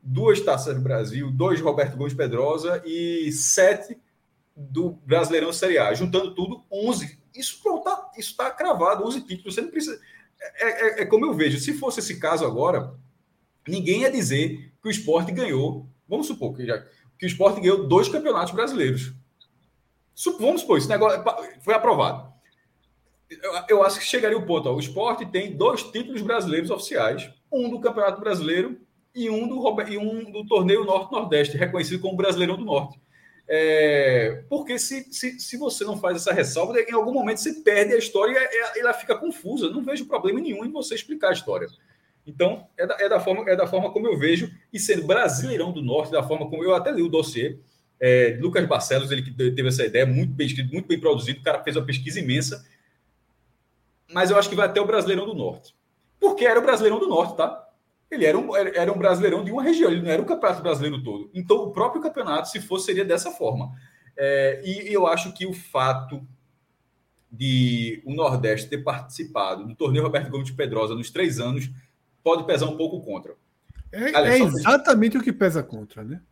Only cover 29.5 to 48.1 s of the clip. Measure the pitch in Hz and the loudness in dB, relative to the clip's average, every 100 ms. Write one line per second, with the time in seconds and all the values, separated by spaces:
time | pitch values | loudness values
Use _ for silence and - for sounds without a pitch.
29.5 | 262 233 214 208 208 208 226 214 208 208 | -2 -2 -2 -6 -6 -6 -6 -10 -12 0
30.5 | 214 180 208 196 190 190 240 185 151 147 | 2 4 2 4 0 0 -6 0 2 2
31.5 | 143 175 180 165 180 190 185 196 175 180 | 0 -2 -2 -4 -4 -4 0 0 2 0
32.5 | 190 220 139 143 - _ _ _ _ - | -2 -2 -2 -2 -14 _ _ _ _ -2
33.5 | 156 156 156 151 147 135 127 113 - - | 2 4 4 4 4 4 4 2 -2 -4
34.5 | 285 294 247 - 269 262 - 254 254 - | -4 -2 -4 -4 -6 -10 -8 -8 -8 -12
35.5 | 247 285 - 202 208 180 175 190 180 131 | -6 -6 -4 -6 -2 -2 -2 0 0 0
36.5 | 135 196 240 226 233 214 269 214 220 320 | 0 0 0 0 0 0 0 0 -2 -4
37.5 | 311 - 208 202 240 - 190 214 262 262 | 2 4 4 4 2 2 0 2 2 2
38.5 | 226 233 233 240 233 - - 339 - 190 | 0 -2 0 0 0 -2 -2 -2 -8 -6
39.5 | 262 180 254 254 285 - 214 190 233 330 | -2 -2 -2 -4 -6 -4 -2 0 -2 -4
40.5 | 202 233 302 - 226 - 311 190 180 - | -6 -8 -8 -6 -8 -8 -2 0 0 -2
41.5 | 92 87 - _ _ _ _ - 135 180 | -6 -6 -12 _ _ _ _ -20 0 0
42.5 | 214 - - 180 - 202 208 190 190 214 | 0 -12 -6 -4 0 2 2 2 -2 2
43.5 | 185 185 185 202 214 226 165 147 170 240 | 2 2 0 0 0 0 2 2 2 0
44.5 | - _ 208 - 185 151 208 240 131 262 | -10 _ -6 0 0 4 2 4 0 -2
45.5 | 220 175 170 127 139 156 160 131 156 147 | -2 -2 -4 -2 -2 0 -2 0 -4 -4
46.5 | 156 175 180 180 254 170 160 156 120 135 | -2 2 2 2 0 2 0 0 -4 -6
47.5 | - _ _ _ _ 127 | -6 _ _ _ _ 4